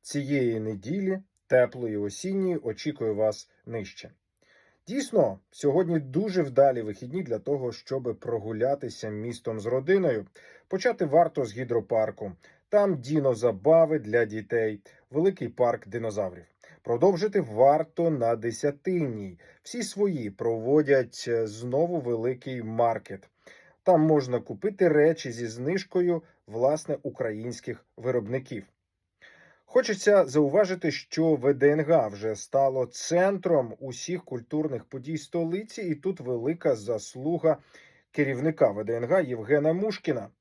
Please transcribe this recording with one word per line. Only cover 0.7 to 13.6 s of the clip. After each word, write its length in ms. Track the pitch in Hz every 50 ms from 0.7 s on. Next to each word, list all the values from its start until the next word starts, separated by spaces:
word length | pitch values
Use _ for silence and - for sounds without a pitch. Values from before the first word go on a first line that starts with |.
| 107 98 98 127 165 202 196 190 190 190 - _ _ _ _
теплої, 500 | _ 131 127 123 120 - 127 123 113 107
осінньої, 600 | 104 101 101 101 - - 185 196 196 190 185 175
очікую 580 | 151 - 113 107 - - 151 143 - 117 110 104
вас 360 | 101 107 107 104 - - _ _ _ _
нижче. 440 | - 117 113 98 - - - - - _ _ _ _ _ _ _ _ _ _ _ _ _ _ _
Дійсно, 520 | - 220 285 262 - - 202 143 107 95 98 _ _
сьогодні 480 | _ - - 143 135 180 185 165 170 160
дуже 420 | 139 131 127 165 208 214 180 185
вдалі 400 | 156 135 123 131 139 139 127 120
вихідні 400 | 110 107 101 - 127 123 143 190
для 160 | 175 123 113 104
того, 340 | - 131 143 139 127 120
щоб 440 | - - _ - 131 135 120 120 107 98
прогулятися 880 | - 120 117 110 98 110 110 107 120 131 139 139 139 117 - - - 107
містом 520 | 104 107 110 120 120 - _ 123 113 110
з 60 | 98
родиною. 600 | 117 123 131 131 156 190 196 185 156 120 107 95 - _ - - - - - _ _
Почати 360 | 190 190 - 247 220 - 190
варто 400 | 147 135 165 170 160 _ 151 131
з 120 | 107 98 120
гідропарку. 760 | 131 120 117 113 101 - 117 110 110 107 101 - 107 98 87 _ _ - _ _ _ _
Там 320 | - 208 202 202 175 135
дінозабави 1000 | 117 131 151 156 139 135 120 107 120 120 107 95